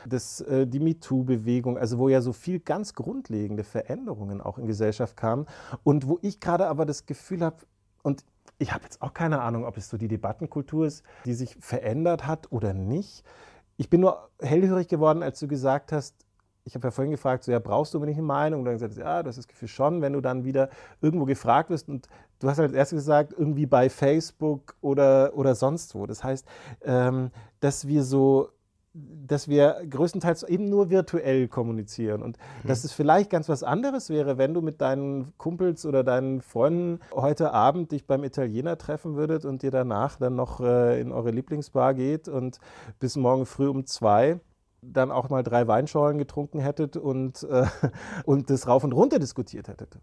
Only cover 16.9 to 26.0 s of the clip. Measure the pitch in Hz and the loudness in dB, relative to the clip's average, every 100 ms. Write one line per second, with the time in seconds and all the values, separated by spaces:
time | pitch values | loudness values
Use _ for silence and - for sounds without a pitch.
16.9 | 127 139 147 135 127 - 120 101 107 151 | -2 -2 -2 0 -2 0 -2 0 0 0
17.9 | 160 147 151 156 139 151 156 123 117 117 | -2 -4 -4 -2 0 0 0 -4 -4 -6
18.9 | 107 - 170 156 120 - - 113 - 147 | -8 -4 -4 -4 -10 -16 -16 -14 -2 0
19.9 | 175 143 143 127 127 127 135 135 - - | 0 -2 -2 -2 -2 -2 0 0 -2 -20
20.9 | - 156 160 135 135 120 131 165 160 - | 0 0 2 0 0 4 2 2 -6 -6
21.9 | 135 - - _ - 135 143 147 131 139 | -12 -12 -20 _ -4 -2 2 2 2 2
22.9 | 165 143 147 147 - 151 143 139 127 131 | 0 2 4 2 -2 -2 0 4 4 4
23.9 | - 139 156 160 - 156 139 - - 135 | 4 2 2 0 -4 -2 -2 -6 -8 -2
24.9 | 139 139 135 139 147 135 123 131 165 - | 4 6 8 6 4 2 2 2 -2 -8
25.9 | 101 | -10